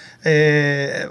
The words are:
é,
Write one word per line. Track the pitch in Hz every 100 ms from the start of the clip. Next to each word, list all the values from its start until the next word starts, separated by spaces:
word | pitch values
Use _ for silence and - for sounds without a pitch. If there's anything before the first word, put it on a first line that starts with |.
| - - 160
é, | 151 151 151 143 143 139 - -